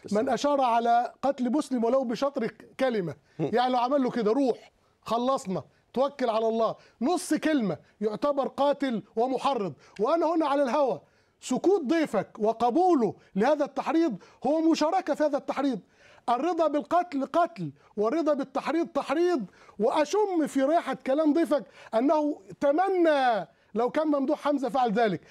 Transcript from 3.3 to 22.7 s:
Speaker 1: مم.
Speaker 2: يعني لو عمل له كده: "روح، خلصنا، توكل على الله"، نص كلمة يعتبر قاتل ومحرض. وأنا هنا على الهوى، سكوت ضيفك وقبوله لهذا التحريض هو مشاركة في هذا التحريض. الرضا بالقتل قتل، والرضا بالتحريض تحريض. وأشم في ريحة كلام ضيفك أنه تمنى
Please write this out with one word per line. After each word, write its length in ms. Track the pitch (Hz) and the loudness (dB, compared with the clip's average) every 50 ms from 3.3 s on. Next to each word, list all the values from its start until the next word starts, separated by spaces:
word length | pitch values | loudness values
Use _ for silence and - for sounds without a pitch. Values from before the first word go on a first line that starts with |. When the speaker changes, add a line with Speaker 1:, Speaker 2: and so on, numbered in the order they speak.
| _ - | _ -6
Speaker 1:
مم. 100 | 160 131 208 | -4 -2 0
Speaker 2:
يعني 200 | 233 247 254 254 | 0 0 0 0
لو 60 | 247 | 0
عمل 240 | 240 254 285 285 254 | 0 0 0 0 0
له 60 | 247 | -2
كده: 220 | - 240 220 208 | -2 -2 -2 0
"روح، 400 | 233 277 277 247 - - - - _ _ _ _ _ _ | 0 2 0 0 -2 -4 -8 -18 _ _ _ _ _ _
خلصنا، 640 | _ - 220 233 247 262 269 247 - 190 185 151 - - _ _ _ _ - | _ -4 -4 -2 0 -2 -2 -2 -4 -6 -8 -8 -8 -10 _ _ _ _ -2
توكل 360 | 233 269 277 277 - 254 233 | -2 -2 -2 -2 -2 -2 -2
على 180 | 208 226 226 226 | 0 0 0 0
الله"، 280 | 226 226 226 196 156 - - _ _ _ | 0 0 0 -2 -2 -6 -12 _ _ _
نص 320 | 226 294 359 311 - - 311 | -2 0 0 -2 -2 -2 -4
كلمة 440 | - - 311 311 269 220 180 151 - - _ _ _ | -2 0 0 0 0 0 -2 -4 -6 -10 _ _ _
يعتبر 460 | 208 214 214 214 - 294 285 277 254 - | -6 -6 -4 -2 -2 -2 0 -2 -2 -4
قاتل 560 | - - 277 285 277 285 285 262 240 190 - - _ | -2 0 0 0 2 0 -2 -4 -4 -4 -6 -6 _
ومحرض. 580 | 220 240 262 262 - - 285 277 226 196 175 131 - - - _ - | -2 -2 -2 -2 -2 -2 -2 -2 -2 -4 -6 -8 -10 -18 -20 _ -2
وأنا 340 | 202 269 320 339 339 311 349 | 0 0 2 2 2 0 0
هنا 120 | 330 320 269 | 0 0 0
على 160 | 277 285 285 | 0 0 0
الهوى، 380 | 240 226 302 277 240 180 - - _ _ _ _ _ _ _ | 0 2 0 0 0 -2 -4 -8 _ _ _ _ _ _ _
سكوت 420 | - - 254 - - 339 403 392 | -6 -4 -4 0 2 2 2 2
ضيفك 460 | 285 226 330 339 302 - - 196 170 - - - | 2 0 0 0 0 0 -2 -4 -4 -4 -6 -2
وقبوله 760 | 208 220 226 226 233 247 220 320 370 370 339 269 226 175 - - _ _ _ | -2 -2 0 0 0 0 2 2 4 4 4 4 2 0 -2 -8 _ _ _
لهذا 300 | 196 220 277 302 285 285 | 0 2 2 2 2 0
التحريض 500 | - - 262 - 233 277 330 339 320 202 170 - - - _ - 254 | -4 -4 -6 -4 -2 0 0 0 0 -2 -6 -10 -18 -18 _ -2 0
هو 140 | 302 320 | 0 2
مشاركة 520 | 320 330 311 - 302 320 381 370 359 320 277 | 2 2 2 2 0 0 0 -2 -2 -2 -2
في 100 | - 302 | 0 0
هذا 140 | 294 285 262 | 0 0 -2
التحريض. 420 | - - 277 - 277 277 247 180 - _ _ _ _ - - - _ - | -4 -6 -6 -2 -2 -2 -2 -4 -8 _ _ _ _ -20 -20 -10 _ -2
الرضا 380 | 233 247 277 349 359 330 320 302 | -2 0 0 -2 0 0 0 0
بالقتل 580 | 285 294 220 - 320 349 349 349 294 269 269 | 0 -2 -2 0 0 0 0 -2 -4 -6 -6
قتل، 460 | - - 330 349 - 339 - 170 143 - - _ _ _ 208 | -2 0 0 0 0 -2 -8 -10 -10 -10 -14 _ _ _ -4
والرضا 360 | 208 226 277 339 294 302 294 | -2 0 0 0 0 0 0
بالتحريض 540 | 269 262 - - 262 - 240 294 330 330 330 | -2 -4 -6 -6 -6 -4 -2 -2 -2 -2 -2
تحريض. 580 | - 285 - - 277 330 349 359 349 269 196 - - - - - - - | -4 -6 -2 0 0 2 2 2 0 0 -4 -8 -12 -20 -20 -20 -6 -2
وأشم 680 | 202 269 - 320 294 294 - 415 427 392 359 330 294 - | 0 0 2 2 0 2 2 0 0 2 2 0 0 0
في 160 | - 269 269 | 0 0 2
ريحة 300 | 277 330 339 - 262 247 | 2 2 2 0 -2 -6
كلام 400 | - - 254 269 302 320 302 269 | -6 -2 -2 0 2 2 2 2
ضيفك 300 | 339 330 220 294 277 190 - - - - - - | 2 2 2 0 -2 -2 -6 -14 -20 -14 -4 -2
أنه 480 | 226 254 294 320 302 294 294 - - - 403 - - | 0 2 2 2 2 2 -2 -4 -6 -12 -18 -10 -2
تمنى 880 | 294 285 | 0 2